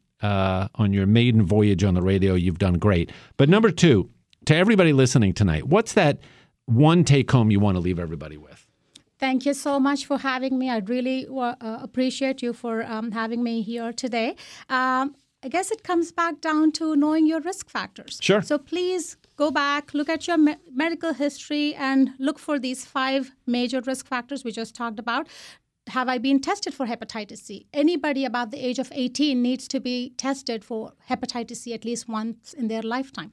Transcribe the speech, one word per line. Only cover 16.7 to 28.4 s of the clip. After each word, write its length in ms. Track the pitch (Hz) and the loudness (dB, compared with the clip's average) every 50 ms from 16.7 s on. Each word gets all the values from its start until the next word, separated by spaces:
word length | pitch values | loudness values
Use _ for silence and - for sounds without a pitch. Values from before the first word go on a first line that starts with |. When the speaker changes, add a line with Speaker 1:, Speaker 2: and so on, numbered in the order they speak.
Speaker 2:
to 240 | 302 - 330 311 311 | 2 0 -2 0 2
knowing 300 | 285 294 302 311 320 311 | 2 2 2 4 4 4
your 140 | 311 320 320 | 2 2 0
risk 280 | 285 349 370 - - - | -4 -6 -8 -8 -12 -10
factors. 500 | - 226 185 190 _ - - - - - | -8 -8 -8 -8 _ -18 -18 -16 -10 -2
Speaker 1:
Sure. 200 | - - 190 214 | 0 2 2 2
Speaker 2:
So 160 | - - 302 285 | 2 0 -2 -4
please 580 | 285 - 320 359 359 359 370 359 302 - - _ _ _ _ | -2 -6 -6 -4 -2 -2 -4 -4 -6 -8 -14 _ _ _ _
go 140 | - 294 311 | -2 -2 0
back, 420 | 262 302 285 285 285 294 294 - - | 0 0 0 0 -2 -4 -6 -6 -6
look 140 | 285 294 330 | -4 -2 -2
at 180 | 320 311 - | -4 -4 -4
your 120 | - 339 320 | -2 2 4
me-, 180 | 302 294 302 - _ - | 4 2 2 -2 _ -10
medical 400 | 262 247 311 339 339 330 - 330 | -6 -4 -4 -4 -4 -4 -4 -6
history, 600 | 294 220 285 285 285 - - - 302 294 294 294 - | -4 -2 -4 -4 -4 -8 -10 -6 -4 -4 -2 -4 -4
and 360 | - 269 269 269 269 269 262 262 - | -4 -4 0 2 2 2 2 0 -4
look 200 | 269 285 302 - | -4 -4 -4 -6
for 200 | - - 294 285 | -6 -6 -4 -4
these 260 | 226 254 254 247 - | -4 -6 -8 -8 -12
five 460 | - - 277 262 262 269 277 262 269 _ _ _ | -8 -6 -4 -2 -2 -2 -2 -4 -6 _ _ _
major 340 | - 240 247 247 240 254 262 | -4 -2 -2 -2 -2 -4 -4
risk 240 | 233 262 262 262 - | -4 -6 -8 -8 -8
factors 380 | _ 262 247 240 247 285 269 - | _ -8 -10 -8 -8 -10 -10 -8
we 80 | 233 | -10
just 220 | 208 226 226 - - | -10 -10 -12 -12 -10
talked 240 | - 240 233 214 214 | -10 -10 -10 -10 -8
about. 300 | 226 240 233 269 320 - - - - - - _ _ _ _ _ _ - | -6 -4 -4 -4 -6 -8 -14 -20 -20 -20 -20 _ _ _ _ _ _ -8
Have 180 | - 254 254 247 | -6 -4 -2 -2
I 100 | 254 233 | -2 -2
been 220 | 220 269 277 269 | 2 2 2 2
tested 320 | 269 311 403 403 - 359 269 | 2 0 -4 -4 -6 -8 -6
for 120 | - 262 | -6 -6
hepatitis 520 | 214 233 - 226 - - 226 208 196 - - | -6 -6 -8 -10 -12 -12 -12 -12 -12 -16 -18
C? 280 | - - 202 - - _ | -18 -18 -18 -18 -18 _
Anybody 520 | - 294 294 320 349 294 269 302 285 269 269 | -4 -2 0 0 -2 -2 -2 -2 -2 -2 -2
above 260 | 247 220 240 | -2 -4 -4